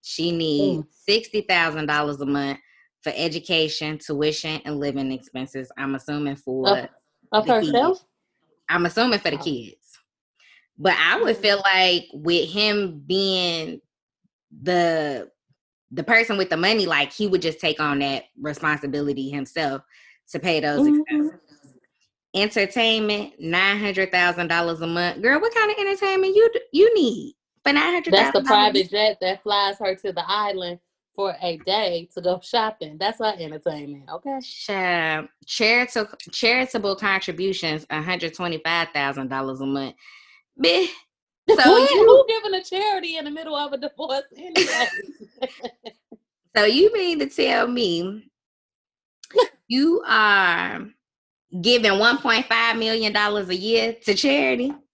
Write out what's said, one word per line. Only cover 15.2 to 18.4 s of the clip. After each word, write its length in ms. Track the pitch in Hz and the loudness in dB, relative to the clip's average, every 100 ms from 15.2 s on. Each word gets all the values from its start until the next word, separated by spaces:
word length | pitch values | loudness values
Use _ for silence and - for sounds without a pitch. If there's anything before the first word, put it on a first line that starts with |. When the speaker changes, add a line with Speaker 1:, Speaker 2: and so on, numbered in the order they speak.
| - _ _ _ _ _ _ | -10 _ _ _ _ _ _
Speaker 1:
the 120 | 131 | -10
person 340 | 156 226 233 202 | 2 2 2 -2
with 120 | 185 | -2
the 80 | 160 | 0
money, 280 | 180 220 185 | 2 2 0
like, 260 | 147 143 | 0 -2
he 140 | - 208 | -2 0
would 140 | 185 | 0
just 160 | 165 156 | 0 -2
take 200 | 165 151 | -4 -2
on 200 | 151 139 | -2 0
that 240 | 139 135 - - | -2 -4 -8 -12